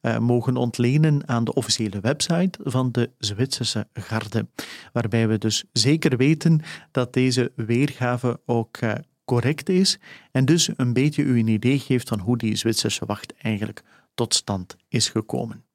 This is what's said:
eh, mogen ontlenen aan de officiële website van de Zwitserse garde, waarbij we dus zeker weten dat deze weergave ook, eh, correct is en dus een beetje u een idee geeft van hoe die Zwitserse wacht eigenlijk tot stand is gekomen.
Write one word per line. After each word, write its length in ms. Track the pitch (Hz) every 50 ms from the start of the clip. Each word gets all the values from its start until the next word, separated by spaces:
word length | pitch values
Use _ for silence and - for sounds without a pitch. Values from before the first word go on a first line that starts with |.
eh, 160 | - 120 113
mogen 400 | 113 117 120 120 120 113 135 127
ontlenen 680 | 123 127 120 - - 120 123 135 151 156 160 147 143 143
aan 160 | - 123 117 117
de 100 | - -
officiële 460 | 139 120 - - - 113 104 95 101
website 600 | 95 117 147 151 - - 170 170 185 190 - - -
van 280 | 151 117 131 127 127
de 200 | 117 127 120 - _
Zwitserse 720 | _ 120 104 104 101 127 135 - - 117 - - 110 104 _ _
garde, 540 | - 98 - 110 110 107 - - 113 90 - _ - - - - - - - _
waarbij 340 | 120 113 107 107 113 113
we 100 | 107 110
dus 260 | 104 - 110 104 - - _ _
zeker 440 | 113 98 135 151 160 - 160 127
weten 440 | 117 131 143 160 156 - 165 165 151 156 - - - - _
dat 220 | _ 131 123 123 -
deze 380 | 127 127 131 123 127 120 - _
weergave 840 | - 113 107 117 120 143 143 - - 127 120 123 120 - 123 120 - _
ook, 320 | - 123 117 110 _ -
eh, 160 | - - 113 104 - - _ _ _ _
correct 440 | - 127 120 - 131 156 151 147 -
is 300 | 185 180 196 - - - - - - - - _
en 140 | _ 131 131
dus 240 | 127 165 170 - - -
een 180 | - 131 123 117
beetje 300 | 120 135 151 147 - 147
u 160 | 139 127 117
een 80 | 110
idee 320 | 110 110 104 98 123 135 135
geeft 280 | - - 135 123 -
van 120 | - 113 104
hoe 180 | 90 110 123
die 180 | 117 117 110 104
Zwitserse 500 | - - 113 110 - - 104 - - -
wacht 280 | - 104 - - - -
eigenlijk 460 | _ - 110 110 98 107 107 104 - _ _ _ _ _ _ _
tot 200 | - 120 - -
stand 420 | - - - 101 92 90 _ - _ _
is 220 | _ - 120 - -
gekomen. 560 | - 110 107 - - 123 123 113 101 110 _ _ _